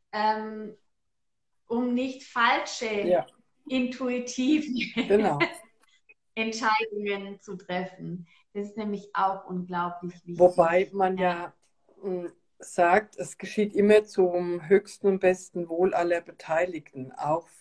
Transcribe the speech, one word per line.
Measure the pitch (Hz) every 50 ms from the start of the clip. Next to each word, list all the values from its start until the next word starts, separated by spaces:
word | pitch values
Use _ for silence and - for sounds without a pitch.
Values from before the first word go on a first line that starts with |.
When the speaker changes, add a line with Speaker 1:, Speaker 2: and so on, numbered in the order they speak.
| _ _
Speaker 1:
ähm, | - 214 214 220 220 214 214 220 220 214 214 208 214 - _ _ _ _ _ _ _ _ _ _ _ _ _ _ _ _ _ -
um | 233 240 247 247 240
nicht | 247 262 269 254 - -
falsche | - - 247 233 240 277 294 294 - - - 240 220 214 202 175 175
Speaker 2:
Ja. | 180 165 - - _ _ _ _ _ _ - -
Speaker 1:
intuitive | 254 262 247 247 - - 262 247 247 247 240 - - 254 254 269 311 311 - - 254 233 - - - 226 - -
Speaker 2:
Genau. | 202 214 214 180 147 143
Speaker 1:
<laughs> | - - - - - - _ _ _ _ _ _ _ _ _ _ _ _ -
Entscheidungen | 226 226 226 220 226 262 220 220 220 226 220 208 208 208 208 202 196 196 196 202 196
zu | - 208 190
treffen. | 180 - - 180 180 185 185 - - 165 165 170 185 170 - _ _ _ _ -
Das | 202 202 208
ist | 208
nämlich | 226 208 208 202 185 - - -
auch | 185 190 190 196 190 -
unglaublich | 180 180 180 180 180 180 175 175 175 175 - 180 175 - - -
wichtig. | 175 175 170
Speaker 2:
Wobei | 175 180 175 180 170 165 175 185 196 196
man | 196 196 190 185 190 185
Speaker 1:
Ja. | 185 180 175 170 175 156 - _ _ _ _ _ _ _ _ -
Speaker 2:
ja, | - 202
mm, | 185 180 175 170 - _ _ _ _ -
sagt, | - - - - 175 170 180 214 214 - -
es | - 175 156 -
geschieht | - - - - 214 208 208 -
immer | 202 202 208 214 214 214
zum | - - - 185 180 175 175 180 175 175 175 156 156
höchsten | 202 214 208 - - - - 196
und | 196 190
besten | - 185 - 185 - - - 180 175 165
Wohl | 165 170 180 185 -
aller | 175 175 175 175 170
Beteiligten. | 170 - - - - - 160 165 180 185 175 151 151 - - 139 131 131
Auch | - - 147 147 156 170 - - - -